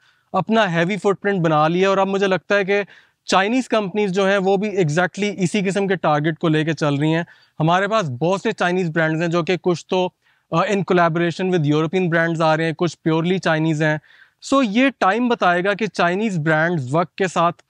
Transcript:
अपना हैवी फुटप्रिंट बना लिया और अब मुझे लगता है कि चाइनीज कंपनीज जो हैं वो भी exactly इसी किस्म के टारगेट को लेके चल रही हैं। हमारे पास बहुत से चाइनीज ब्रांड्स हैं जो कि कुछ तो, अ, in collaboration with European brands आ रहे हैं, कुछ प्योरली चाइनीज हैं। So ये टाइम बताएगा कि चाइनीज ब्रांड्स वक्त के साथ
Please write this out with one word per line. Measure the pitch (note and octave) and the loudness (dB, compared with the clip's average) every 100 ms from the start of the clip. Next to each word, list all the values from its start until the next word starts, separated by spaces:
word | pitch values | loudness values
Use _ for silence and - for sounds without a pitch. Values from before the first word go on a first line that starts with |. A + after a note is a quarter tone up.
| _ _ _ | _ _ _
अपना | F#3 F3+ A3+ G3+ | -4 0 0 2
हैवी | E3 F3 G#3 | 0 -2 0
फुटप्रिंट | G#3 F#3+ G3+ G3 | -2 -2 -2 0
बना | D#3+ D3+ D#3 | 2 2 2
लिया | F3 F#3+ | 2 2
और | F#3+ | 2
अब | F#3+ | 0
मुझे | G3 G3 | 0 0
लगता | F3+ - | -2 0
है | G3+ | -2
कि | F#3+ G3+ G3 - _ _ - | 0 -2 -2 -10 _ _ -2
चाइनीज | F#3+ G3 B3+ A#3+ | 0 2 0 0
कंपनीज | A3+ G3 G#3 G#3 | -2 -2 -2 -2
जो | F3+ F#3+ | 0 2
हैं | G3+ | 2
वो | F#3+ G3 | 2 0
भी | G#3+ | 0
exactly | F#3+ E3 D3+ F3+ - | 0 0 0 -2 -2
इसी | G#3 G3 F3+ G#3+ | -4 -2 -2 0
किस्म | G3 F#3+ G3 | -2 -2 -2
के | F#3+ | 0
टारगेट | F3 D3+ D3+ D#3 | 0 0 0 -2
को | F3 | 0
लेके | D#3 D3+ | 0 0
चल | D#3 D3+ C#3+ | -2 -2 0
रही | D#3 | 0
हैं। | D#3+ E3+ - _ - | 0 -4 -12 _ -2
हमारे | D#3 F3+ G3 | 0 2 2
पास | A3 E3+ | 0 -2
बहुत | A#2+ D#3+ F#3+ | -2 -2 -2
से | A#3 | -2
चाइनीज | G#3 F3+ F3+ F3 | -2 -2 0 -2
ब्रांड्स | E3 D#3+ D#3+ | 0 0 0
हैं | E3+ | -2
जो | E3+ | -2
कि | D#3+ F3+ | 0 -2
कुछ | F3+ E3+ - | 0 -2 -2
तो, | F#3 F3+ - _ _ - | -2 -2 -6 _ _ -6
अ, | E3 F#3+ | -2 0
in | G3+ | 0
collaboration | F3 F#3 E3+ E3 E3+ D#3+ F#3+ | 0 2 2 2 -2 -2 -2
with | F3+ C#3+ | 0 2
European | D3 D#3+ F#3 F#3 | 0 0 -2 0
brands | E3 E3 E3 | 0 0 0
आ | D#3+ | 0
रहे | D#3 E3 | 0 -2
हैं, | |
कुछ | D3+ F3 | -2 -4
प्योरली | - E3+ D#3+ E3 F#3+ | -2 -2 0 0 0
चाइनीज | F3 D#3+ D#3+ D3+ | 0 0 0 0
हैं। | D#3 D3+ - _ _ _ | 0 -2 -6 _ _ _
So | - C#4 | -2 0
ये | B3 G#3 C4+ | 2 2 0
टाइम | - F#3+ G#3+ B3 | 2 0 2 0
बताएगा | A#3 F#3+ F3 F#3 | 0 2 2 0
कि | G3 A3 | -2 -4
चाइनीज | - F3 F#3 A3+ F3+ | -2 0 0 -2 -2
ब्रांड्स | D3+ D#3 E3 F3 B2 | 0 0 0 -2 -2
वक्त | D3+ F3+ - | -2 -2 -2
के | F#3+ | -4
साथ | F3+ E3+ - - | 0 -2 -2 -4